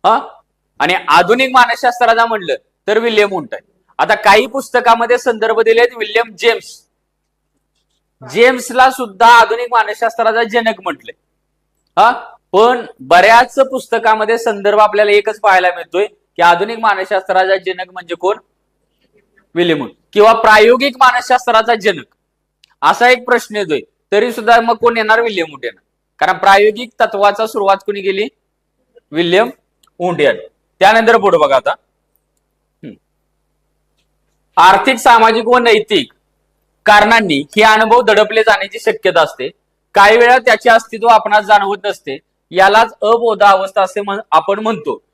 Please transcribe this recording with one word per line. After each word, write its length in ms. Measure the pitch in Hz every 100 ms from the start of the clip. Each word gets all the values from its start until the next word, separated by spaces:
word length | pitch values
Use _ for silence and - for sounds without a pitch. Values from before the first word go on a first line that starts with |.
| 185
हा? 320 | 226 - _ _ _ _ _
आणि 160 | 151 180 -
आधुनिक 420 | 160 180 240 262
मानसशास्त्राचा 760 | 254 240 233 254 240 240 226 233
म्हटलं 280 | 220 165 127 _ _ -
तर 100 | 214
विल्यम 340 | 233 214 202
वुड 140 | 185 127
आहे. 180 | 98 _ _ _ -
आता 160 | 156
काही 320 | 214 214 214 254
पुस्तकामध्ये 720 | 269 - 247 226 233 233 240
संदर्भ 420 | 262 226 220 220
दिलेत 280 | 226 226 240 240
विल्यम 360 | 214 214 233 208
जेम्स. 440 | 233 208 - - _ _ _ _ _ _ _ _ _ _ _ _ _ _ 127
जेम्सला 580 | 151 247 254 240 247 262
सुद्धा 360 | 262 233 190 226
आधुनिक 400 | 233 220 233 240
मानसशास्त्राचा 720 | 233 208 208 226 - 226 220
जनक 380 | 233 233 226 220
म्हटलंय. 340 | 185 147 - - _ _ _ _ _ _ _ -
हा? 320 | 220 262 - _ _
पण 340 | 185 240 247 220 _
बऱ्याच 540 | 131 175 196 285 349
पुस्तकामध्ये 840 | 294 269 262 - 233 226 220 220 233
संदर्भ 400 | 233 202 202 208
आपल्याला 320 | 208 202 208
एकच 300 | 208 208 214
पाहायला 280 | 208 185 180
मिळतोय 320 | 175 165 175 202
की 360 | _ _ -
आधुनिक 360 | 175 175 208 226
मानसशास्त्राचा 800 | 220 190 185 190 190 185 190 190
जनक 360 | 185 180 185
म्हणजे 220 | 185 175
कोण? 240 | 170 185 214 _ _ _ _ _ _ _ _ _ _ _
विल्यम 260 | 165 175 156
वुड. 100 | 120 _ _
किंवा 200 | 208 214
प्रायोगिक 640 | 233 226 214 220 247 277 254
मानसशास्त्राचा 800 | 254 247 240 247 247 220 220
जनक 300 | 226 196 170 - _ _ _ _ _ _ _
असा 280 | 147 - 240
एक 140 | 247
प्रश्न 320 | 240 233 - 208
येतोय, 240 | 180 139 - _ _
तरी 200 | 202 240
सुद्धा 280 | 233 220 233
मग 140 | 233
कोण 220 | 220 233 233
येणार? 240 | 220 226
विल्यम 260 | 233 196 156
वुड 140 | 139
येणार. 200 | 123 _ _ _ _ _
कारण 200 | 156 175
प्रायोगिक 520 | 196 196 214 208 240 _
तत्वाचा 460 | 226 202 202 202 220
सुरुवात 300 | 220 196 196 -
कोणी 160 | 202
केली? 240 | 196 196 220 _ _ _ _ _ _ _ _
विल्यम 400 | 151 170 185 240 - _ _ _ _
वुड 220 | 175 160
यांनी. 280 | 139 90 - _ _ _
त्यानंतर 360 | 190 226 220 226
पुढे 220 | 196 170
बघा 180 | 147 135
आता, 140 | 139
हम्म. 1200 | - _ _ _ _ _ _ _ _ _ _ 147 - _ _ _ _ _ _ _ _ _ _ _ _ _ _ _ -
आर्थिक, 420 | 175 196 269 240
सामाजिक 480 | 269 233 226 220 226
व 120 | 247
नैतिक 540 | 233 220 214 190 123 _ _ _ _ _ _ _ -
कारणांनी 540 | 208 208 226 196 143
हे 220 | 143 214
अनुभव 400 | 220 214 220 240
दडपले 400 | 220 208 208 220
जाण्याची 360 | 220 202 196 214
शक्यता 420 | - - 185 165
असते. 300 | 151 - 131 _ _ _ _
काही 220 | 196 202 220
वेळा 220 | 240 254
त्याचे 320 | 240 220 240
अस्तित्व 360 | 226 - 220 233
आपणास 380 | 220 214 208
जाणवत 320 | 202 208 196 202
नसते, 340 | 208 - - 139 _ _ _
यालाच 420 | 175 190 214 226 -
अबोधावस्था 800 | 202 233 226 202 202 190 190 -
असे 180 | 190 208
म्हण-, 220 | 202 196 -
आपण 280 | 156 160 202
म्हणतो. 440 | 220 196 147 117 _